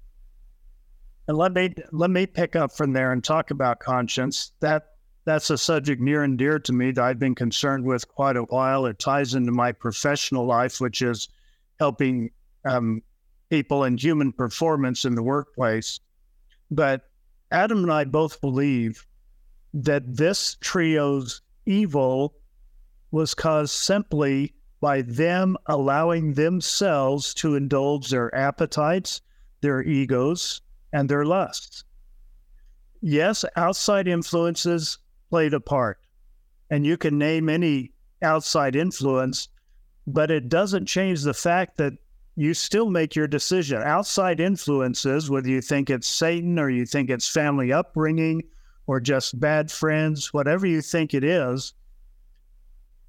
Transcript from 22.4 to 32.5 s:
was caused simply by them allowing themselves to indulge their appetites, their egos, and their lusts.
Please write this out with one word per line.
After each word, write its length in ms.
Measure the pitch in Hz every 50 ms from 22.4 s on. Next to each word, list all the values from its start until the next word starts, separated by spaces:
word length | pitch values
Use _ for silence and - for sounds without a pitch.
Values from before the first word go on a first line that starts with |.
| - _ _ _ - - - - - - _ _ _ _ -
was 220 | 156 160 147 -
caused 380 | - - 165 156 151 151 143 -
simply 840 | - - - 190 202 208 - - 147 151 139 139 135 139 143 - _ - - - _
by 220 | - 147 139 135 127
them 540 | 120 117 123 160 170 175 180 190 185 185 - -
allowing 680 | - 156 143 135 139 139 147 160 170 170 165 160 156 139
themselves 1000 | 135 151 165 180 185 - - - - 202 196 160 143 135 131 139 143 135 - -
to 200 | - - 160 147
indulge 540 | 139 139 139 143 135 135 143 147 147 135 120
their 260 | 135 127 120 117 -
appetites, 840 | 131 135 139 139 - 165 151 - - 151 151 175 190 185 - - - - _ _ - - - - _
their 220 | - 143 139 131 131
egos, 760 | 156 156 135 135 127 135 123 127 143 170 175 - - - - - - - - - - -
and 160 | 151 139 135
their 160 | 143 143 147
lusts. 600 | 151 175 196 180 - - - - - - - - - - - - - - - - - - - _ _